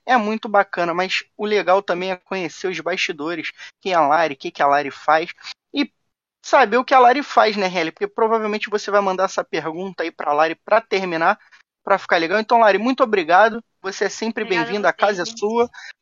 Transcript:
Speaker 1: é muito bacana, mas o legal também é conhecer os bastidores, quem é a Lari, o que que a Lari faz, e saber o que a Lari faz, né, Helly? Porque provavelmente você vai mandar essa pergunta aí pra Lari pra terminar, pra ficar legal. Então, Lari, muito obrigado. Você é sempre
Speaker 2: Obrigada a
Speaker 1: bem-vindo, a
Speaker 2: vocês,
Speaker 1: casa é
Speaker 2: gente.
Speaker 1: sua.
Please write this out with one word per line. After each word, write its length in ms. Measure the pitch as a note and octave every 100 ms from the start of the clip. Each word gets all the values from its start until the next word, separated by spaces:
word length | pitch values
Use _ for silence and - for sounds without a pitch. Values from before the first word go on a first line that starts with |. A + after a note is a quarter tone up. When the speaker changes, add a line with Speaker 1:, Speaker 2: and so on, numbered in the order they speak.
| -
Speaker 1:
é 80 | C4
muito 300 | G#3 A3 A#3
bacana, 440 | G3+ F#3+ - E3+
mas 320 | E3+ F#3 - - -
o 80 | G#3+
legal 360 | G#3 E3+ F#3+
também 300 | G3 F3 F#3
é 40 | F#3
conhecer 520 | _ F#3+ E3 - F#3
os 100 | E3
bastidores, 720 | D#3+ F3+ - D#3+ D3+ E3+ D3+ - - _
quem 120 | G3
é 20 | F3
a 100 | C#3+
Lari, 280 | D#3 D#3+
o 20 | C#3
que 140 | F3
que 120 | -
a 40 | C#3+
Lari 240 | C#3+ C#3+
faz, 400 | - - D#3+ F3 - - - _
e 160 | - C#4 _ _ _ _ _
saber 320 | - D4+ B3+ A#3+
o 80 |
que 80 | -
a 40 | C4
Lari 220 | A#3+ C4
faz, 340 | C4+ - A3 G#3
né, 100 | F#3
Helly? 240 | F3+ D#3+
Porque 140 | - G3+
provavelmente 640 | - A3 A3+ G#3+ G#3+ -
você 200 | G#3 -
vai 100 | G3+
mandar 240 | G3 F#3
essa 180 | F#3+ -
pergunta 600 | F#3 E3 D#3 D#3+ G3 F3
aí 80 | E3
pra 220 | - D3+
Lari 200 | D3 D#3+
pra 260 | E3 - G#3+
terminar, 560 | - F#3+ F#3 D#3+ E3+ G#3+ _ _ _ _
pra 140 | - F#3+
ficar 200 | - F3+
legal. 200 | E3 G#3
Então, 220 | A3 A#3
Lari, 160 | A3 F#3+
muito 240 | A#3 C4
obrigado. 640 | B3 G#3 D#3 F3+ A3 A3+ - _
Você 240 | F#3+ -
é 40 | G3
sempre 340 | - A3 A3+
Speaker 2:
Obrigada 180 | A3 A#3
a 40 | A#3
Speaker 1:
bem-vindo, 200 | G#3 F3+
a 40 |
Speaker 2:
vocês, 100 | -
Speaker 1:
casa 220 | G#3 F#3+
é 20 |
Speaker 2:
gente. 160 | E3+ A3+
Speaker 1:
sua. 300 | G#3 A#3 A#3+ - - -